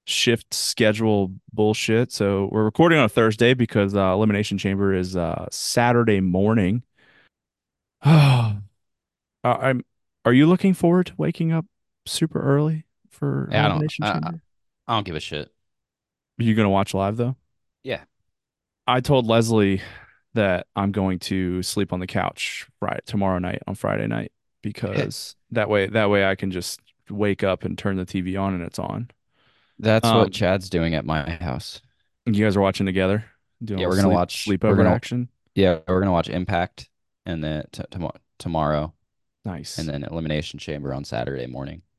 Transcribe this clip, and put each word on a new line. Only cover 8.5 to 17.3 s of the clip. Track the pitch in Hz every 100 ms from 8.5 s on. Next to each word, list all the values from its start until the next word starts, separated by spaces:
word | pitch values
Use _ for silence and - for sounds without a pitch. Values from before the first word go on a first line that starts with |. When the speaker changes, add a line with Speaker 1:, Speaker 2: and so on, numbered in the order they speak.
| 104 101 _ _ _ _ _ _ _
Speaker 1:
I'm, | 123 123 131 127 - _ _ _ 120
are |
you | 127 156
looking | 180 196
forward | 175 170 180 180
to | -
waking | 156 - 165
up | 165 170 _ _ _ -
super | - 160 -
early | 139 139 151 156 - _ _
for | - 143 139 135
Speaker 2:
Yeah, | 107
I |
don't, | 107
Speaker 1:
Elimination | 95 151 -
Speaker 2:
I, | 104
I, |
Speaker 1:
Chamber? | - 160 165 _ _ _ _ -
Speaker 2:
I | 110
don't | 104
give | 78
a |
shit. | - 76 -
Speaker 1:
Are | _ _ _ _ _ _ _ _ -
you | 117
gonna | 110 104
watch | 98 98
live, | 95 98 110
though? | 120